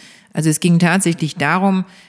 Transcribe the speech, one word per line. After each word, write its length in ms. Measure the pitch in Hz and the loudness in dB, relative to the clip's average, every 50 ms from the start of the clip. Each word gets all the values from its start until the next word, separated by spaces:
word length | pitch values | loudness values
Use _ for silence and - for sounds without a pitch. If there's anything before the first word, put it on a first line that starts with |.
| - - - - _ _ | -20 -20 -20 -20 _ _
Also 180 | - 170 156 160 | -6 -2 -2 0
es 120 | 151 - | -2 0
ging 180 | - 175 170 165 | 0 2 2 4
tatsächlich 560 | 175 170 175 196 - 170 165 - 160 143 - | 4 2 2 2 0 0 -2 -2 -4 -6 -4
darum, 480 | - 143 143 165 185 190 196 190 190 185 - - - - | -2 0 0 0 0 0 0 0 -2 -4 -8 -12 -20 -20